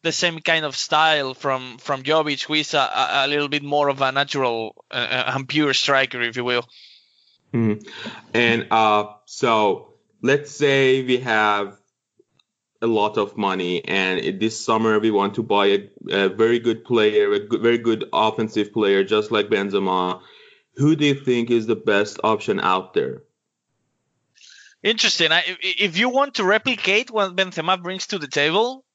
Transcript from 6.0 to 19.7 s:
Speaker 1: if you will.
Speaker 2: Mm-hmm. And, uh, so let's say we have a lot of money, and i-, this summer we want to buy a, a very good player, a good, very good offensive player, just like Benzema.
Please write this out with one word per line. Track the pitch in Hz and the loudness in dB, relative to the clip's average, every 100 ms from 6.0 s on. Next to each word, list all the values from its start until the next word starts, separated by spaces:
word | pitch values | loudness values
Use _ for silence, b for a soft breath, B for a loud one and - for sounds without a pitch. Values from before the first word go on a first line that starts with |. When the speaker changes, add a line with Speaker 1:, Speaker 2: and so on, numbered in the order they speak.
| 131 127 | 2 -4
Speaker 1:
if | 120 120 | -4 -4
you | |
will. | 120 123 120 b b b b b b b _ | -2 -2 -4 b b b b b b b _
Speaker 2:
Mm-hmm. | 117 110 107 B B B B - | 0 0 -2 B B B B -4
And, | 113 117 117 - | 2 2 2 2
uh, | 113 110 104 104 - | 2 4 2 0 -12
so | _ - 123 110 104 85 - _ _ _ | _ -2 2 4 2 0 -8 _ _ _
let's | 123 143 143 | 0 0 -2
say | - 139 135 131 135 | -2 2 4 4 2
we | 127 123 | 2 -2
have | 127 110 107 101 98 - _ _ _ _ _ _ _ _ _ _ | 0 2 2 0 -4 -10 _ _ _ _ _ _ _ _ _ _
a | 117 | 0
lot | 110 104 110 | 2 2 0
of | 101 - | -2 -2
money, | 98 92 90 87 | -2 0 -2 -2
and | - 98 92 92 | -2 0 0 0
i-, | - | -2
this | 98 110 - | -2 -4 -2
summer | - 110 113 107 | -2 0 2 2
we | 110 | 2
want | 101 98 | 2 0
to | 98 | -4
buy | 107 101 | 0 2
a, | 101 101 101 - - | 4 2 -2 -16 -4
a | 98 95 | 0 0
very | 98 113 120 | 2 2 2
good | 120 110 | 0 -2
player, | - 117 107 104 101 | 0 2 4 4 2
a | 101 | 0
good, | 107 113 | 0 0
very | 117 120 | 2 2
good | 117 107 - | 0 -2 -2
offensive | - 110 107 110 107 104 | 0 0 0 -2 -2 -2
player, | 113 101 98 | 0 2 4
just | 95 107 104 | 4 0 2
like | 110 104 | 0 2
Benzema. | 107 98 | 0 0